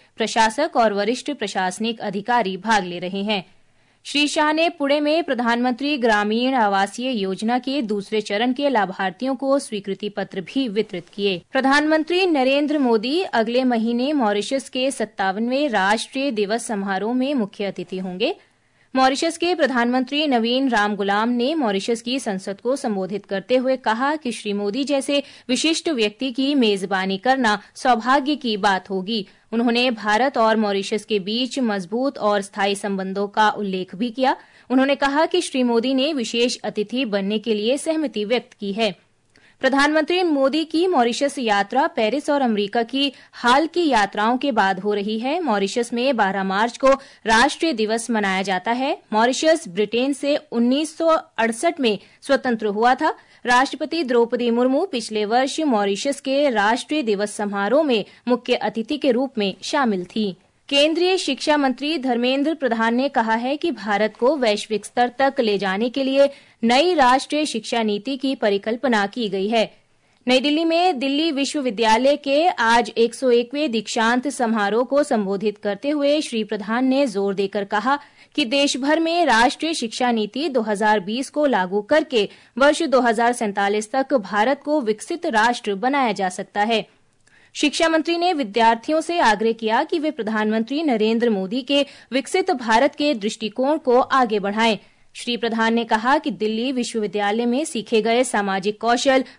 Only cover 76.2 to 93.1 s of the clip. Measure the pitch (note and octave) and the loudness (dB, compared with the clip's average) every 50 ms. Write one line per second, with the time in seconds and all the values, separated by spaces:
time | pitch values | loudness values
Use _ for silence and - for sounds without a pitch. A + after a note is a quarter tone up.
76.2 | D4 - A#3+ A3 A3 G#3 A3+ G#3 G3+ G3 A3+ B3 C4 C4 C4 C4+ C#4+ B3+ F3+ G3+ | 0 -2 -4 -4 -4 -4 -4 -6 -4 -4 -2 0 2 2 2 2 2 0 0 -2
77.2 | G3 G3+ G3 G3 G3 G3 - G#3 G3+ G3+ G#3+ G3+ G3 C4 C#4+ C#4+ - - _ - | -2 -2 0 -2 -4 -2 -2 -4 -4 -2 -4 -2 0 0 0 -2 -4 -14 _ -20
78.2 | - _ _ - D4 A3 C#4+ C#4 C#4+ C#4+ - C4 C4 C#4+ D#4 E4 E4 E4 E4 F4 | -20 _ _ -4 -2 0 2 2 2 2 0 -2 0 0 2 2 2 0 2 2
79.2 | E4+ C#4 A3+ A3 A#3+ D4 - - D4+ D#4+ E4 - B3 A3 - - B3+ B3 A#3 A3+ | 4 4 4 4 4 2 2 -2 -4 -4 -4 -4 -6 -6 -4 -2 0 0 2 0
80.2 | G#3+ G#3 - C4 D4+ F4 B3 B3+ A3 A3 G#3+ F#3+ A3 G#3+ G#3+ G#3+ F3+ F#3+ A3 B3+ | -2 -2 -4 -4 -4 -2 -2 -2 0 0 -2 0 2 2 2 2 0 -2 -6 -6
81.2 | C4+ - - D4 D4+ C#4+ A#3+ G3 F#3 F3+ F#3+ G#3 G3+ - D4 D#4 D#4 - C4 A3 | -6 -4 -2 0 2 2 2 2 0 0 -2 -4 0 2 2 2 2 2 0 0
82.2 | G3+ - - - - _ _ A#3 C4+ D4 D#4 - E4+ C4+ C4+ B3 B3 A#3+ A3+ A3+ | 0 0 -6 -18 -20 _ _ 2 2 2 2 0 0 2 2 4 4 4 2 2
83.2 | A#3 A#3+ B3 B3 A#3+ G#3 G3 G#3 G3+ G3+ G#3 G#3+ G#3+ - - C4 C4+ - D4 B3+ | 2 2 2 0 -2 -2 0 0 0 0 0 -2 -2 -2 -2 -2 0 2 0 0
84.2 | F#3+ F3+ A3 G#3 G#3+ B3 C#4+ C#4 - C#4+ D4+ D#4 A#3+ G#3 G#3+ G#3+ - - E4+ E4 | 0 0 0 2 2 2 0 -2 0 0 0 0 2 0 -4 -4 -4 -8 -8 -4
85.2 | F4 E4 A3+ G#3+ G#3+ A#3+ A#3+ - - G#3 G3+ F#3+ G#3+ B3+ C#4+ C#4+ C4 A3+ G3+ G3 | -4 0 2 2 2 2 0 -2 -4 -6 -6 -2 -2 -2 0 0 0 0 0 -2
86.2 | G3 F3+ - - F#3+ - - G#3 G#3 A3+ A#3 G#3+ F3+ - _ _ _ _ _ _ | -4 -4 -4 -8 -12 -8 -2 -2 0 2 0 0 -2 -6 _ _ _ _ _ _
87.2 | _ _ _ _ _ _ _ - - D4 - - E4 D#4+ D#4+ D#4+ D4 E4+ E4+ E4+ | _ _ _ _ _ _ _ -2 -2 0 2 2 2 2 2 2 0 0 -2 0
88.2 | E4+ F4+ F#4 C#4+ C4+ G3 G3+ A#3 A3+ A3+ A#3 A3+ - - D#4 D#4+ D#4 - E4+ F4 | 0 0 0 0 -4 -2 0 2 4 4 4 2 0 -2 -2 -2 0 -2 0 2
89.2 | D4 A#3 G#3+ G3 A3 A3+ A3+ A3+ A3+ G#3+ A3 B3 D#4+ - F#4+ E4 C#4+ D#4 D4+ - | 4 2 2 2 2 0 0 0 -2 0 0 0 0 0 -2 -2 -2 -4 -4 -4
90.2 | G#3+ G#3+ A3 G#3+ G#3+ G#3+ G#3+ A3+ A3+ - C#4 D4+ E4 D4 A#3+ G#3 G#3+ A3 A3+ A#3 | -6 -4 -2 0 0 0 0 0 -2 -2 -4 -2 0 0 0 2 2 2 2 2
91.2 | A#3+ A#3+ G#3+ F#3+ F#3+ F#3 G#3+ C4 B3+ - C#4 C#4+ C#4 - - - - _ A3+ C4 | 2 2 0 0 -2 -4 -6 -6 -2 0 0 0 0 -2 -6 -20 -16 _ -4 -4
92.2 | - - - F#4 F#4 F#4+ F4+ B3 A#3 A3+ A3 A#3 C4+ D4 - - D4 D4 | -4 0 -2 0 0 0 -2 -2 0 2 2 4 4 2 0 0 0 0